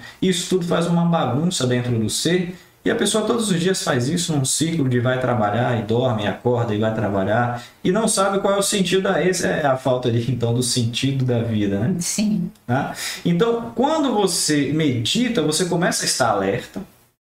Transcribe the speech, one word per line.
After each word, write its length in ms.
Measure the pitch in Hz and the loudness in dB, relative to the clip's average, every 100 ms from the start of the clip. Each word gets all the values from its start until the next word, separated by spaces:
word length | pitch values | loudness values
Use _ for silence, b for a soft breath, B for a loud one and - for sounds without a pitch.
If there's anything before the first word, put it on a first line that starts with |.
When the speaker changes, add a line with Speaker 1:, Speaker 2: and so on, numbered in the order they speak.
| B B | B B
Speaker 1:
Isso 280 | 185 180 - | 0 0 0
tudo 160 | 185 170 | -2 0
faz 220 | 175 170 | 0 2
uma 180 | 170 170 | 2 2
bagunça 600 | 165 127 131 175 - 127 | 2 0 0 0 0 0
dentro 320 | 123 120 117 | 0 0 0
do 120 | 107 | 0
ser. 480 | - 160 180 - B B B - | 0 0 0 -2 B B B -2
E 60 | |
a 40 | 226 | 0
pessoa 300 | - 214 214 | 2 0 0
todos 240 | 240 208 | 0 0
os 120 | 170 | 0
dias 200 | 175 190 | 0 0
faz 280 | - 131 127 | 0 0 0
isso 260 | 175 170 147 | -2 0 0
num 80 | |
ciclo 460 | 131 - 160 170 131 | 0 0 0 0 2
de 100 | 123 | 2
vai 180 | 127 127 | 2 0
trabalhar 600 | 127 113 104 113 127 117 | 0 0 0 0 0 0
e 40 | |
dorme, 440 | 98 117 110 104 101 | 0 0 2 0 -2
acorda 480 | 95 123 120 107 104 | -2 0 0 0 0
e 20 | |
vai 160 | 110 | 0
trabalhar. 680 | 113 104 98 95 113 120 B B B | 0 -2 0 0 0 0 B B B
E 120 | 185 | 0
não 160 | 196 226 | 2 2
sabe 320 | - 196 196 | 2 0 0
qual 140 | 196 202 | 0 0
é 20 | |
o 40 | |
sentido 420 | 196 208 180 190 | 0 0 2 0
da, 200 | 196 170 | 0 0
essa 240 | 180 185 185 | 0 0 -2
é 180 | 170 147 | 0 0
a 120 | 131 | 0
falta 340 | 135 127 127 | 0 0 0
de, 180 | 117 117 | 0 0
então, 240 | 120 117 | -2 0
do 80 | 120 | 0
sentido 640 | 127 127 117 - 135 135 | 0 0 -2 0 -2 0
da 180 | 123 120 | 0 0
vida, 380 | 113 107 101 101 | 0 0 0 0
né? 160 | 120 170 | 0 -2
Speaker 2:
Sim. 520 | - - 208 175 175 - - | -2 -2 0 0 -2 -6 -2
Speaker 1:
Tá? 260 | 127 - B B B | -2 -2 B B B
Então, 480 | 175 170 233 233 - | 0 2 2 0 -4
quando 400 | - 269 320 277 | -2 0 2 2
você 600 | 208 190 - - 147 139 | 2 0 0 0 2 2
medita, 680 | 156 156 117 113 226 240 - | 0 0 0 0 0 0 2
você 220 | 151 151 | 0 0
começa 400 | 175 170 185 - | 0 0 0 0
a 20 | 165 | -2
estar 260 | - 120 | 0 0
alerta. 500 | 101 95 110 - 98 - _ _ _ _ | 2 0 -2 -6 -12 -14 _ _ _ _